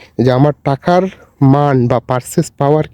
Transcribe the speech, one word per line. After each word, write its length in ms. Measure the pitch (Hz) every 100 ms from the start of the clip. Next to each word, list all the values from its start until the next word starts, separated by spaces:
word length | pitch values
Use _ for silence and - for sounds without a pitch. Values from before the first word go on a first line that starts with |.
| - -
যে 140 | 123
আমার 200 | 127 147 143
টাকার 380 | 147 139 - 180 190 - - -
মান 460 | 139 139 147 135 120
বা 120 | 123
পারচেজ 520 | - 127 - - 156 -
পাওয়ার 260 | 143 156 151